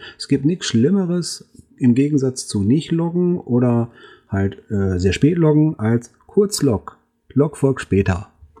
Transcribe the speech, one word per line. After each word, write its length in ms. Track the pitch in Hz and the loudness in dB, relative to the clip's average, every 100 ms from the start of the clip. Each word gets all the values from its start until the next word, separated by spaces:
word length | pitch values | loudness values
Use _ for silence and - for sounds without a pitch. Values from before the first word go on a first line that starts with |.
| - - | -6 -18
Es 100 | - | -4
gibt 180 | 139 139 | -2 0
nichts 220 | 180 - | -2 -2
Schlimmeres 840 | 113 139 202 175 175 160 - - - _ - | 0 2 2 0 -2 -6 -10 -18 -20 _ -2
im 180 | 127 120 | 2 2
Gegensatz 520 | 147 147 131 127 - | 2 0 -2 -4 -6
zu 160 | 107 | -2
nicht 280 | 101 151 - | 0 0 0
loggen 480 | 165 170 175 175 175 | -2 -2 0 0 -2
oder 520 | - 120 123 117 117 - - - _ | -2 0 2 0 -2 -8 -20 -20 _
halt, 420 | 98 98 - - | -2 -2 -4 -6
äh, 280 | 101 98 90 | -2 0 0
sehr 140 | 92 | 0
spät 240 | - 143 175 | 2 2 2
loggen 400 | 156 151 156 156 | 2 4 2 0
als 340 | 107 120 - _ _ | 0 -2 -4 _ _
Kurzlog. 720 | - 202 - 139 98 - - _ _ - | 0 0 0 0 -2 -6 -20 _ _ -4
Log 240 | 131 151 - | 0 0 0
folgt 240 | 135 131 | -2 -2
später. 480 | - 95 95 92 - _ - _ | -2 0 0 -2 -6 _ -20 _